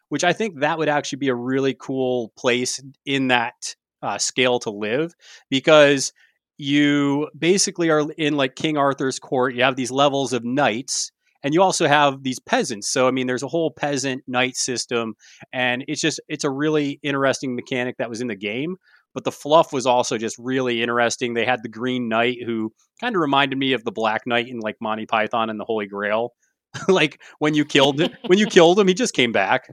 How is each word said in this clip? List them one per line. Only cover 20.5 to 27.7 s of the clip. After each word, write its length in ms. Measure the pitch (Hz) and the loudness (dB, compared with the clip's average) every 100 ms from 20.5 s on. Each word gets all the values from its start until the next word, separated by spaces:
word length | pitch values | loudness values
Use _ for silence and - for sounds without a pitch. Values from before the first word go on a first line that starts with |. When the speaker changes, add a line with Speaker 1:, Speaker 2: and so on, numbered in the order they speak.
| 131 127 117 | -2 0 0
Speaker 1:
interesting. 540 | 117 120 117 - 123 117 | 0 0 0 0 -4 -2
They 100 | 113 | 0
had 160 | 123 | -2
the 80 | 113 | -4
Green 380 | 110 127 127 117 | -6 -4 -4 0
Knight, 280 | 113 120 120 | 0 0 -2
who 300 | 117 113 110 - _ _ | -4 -4 -4 -8 _ _
kinda 200 | 247 196 | -4 -2
reminded 400 | 147 139 139 135 | 2 2 2 0
me 140 | 135 | 0
of 100 | 123 | -2
the 80 | 117 | -2
Black 340 | 101 110 107 - | -2 -2 -2 -2
Knight 220 | 117 120 | -2 -2
in, 120 | 120 | -6
like, 180 | 110 - | -8 -6
Monty 240 | 110 110 107 | -6 -6 -2
Python 460 | 110 110 117 110 | 0 0 -2 -2
and 80 | 107 | -4
the 60 | 98 | -4
Holy 200 | 110 104 | -4 -4
Grail. 480 | 101 104 110 120 _ _ _ _ | -4 -2 -2 -4 _ _ _ _
<laughs> 140 | - - | -6 0
Like, 340 | 190 151 - - - | 2 2 -2 -20 -2
when 140 | 151 | 0
you 120 | 151 | 2
killed, 360 | 147 | 2